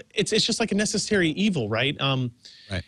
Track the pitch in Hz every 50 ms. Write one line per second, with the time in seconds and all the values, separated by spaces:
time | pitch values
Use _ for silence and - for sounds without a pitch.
0 | - - - - 190 - 214 214 - - 208 - 226 196 208 202 214 190 - 196
1 | - - 214 196 170 160 147 180 202 220 180 143 110 104 110 110 131 139 147 -
2 | 139 139 135 131 127 120 120 - _ - - - - - 98 90 -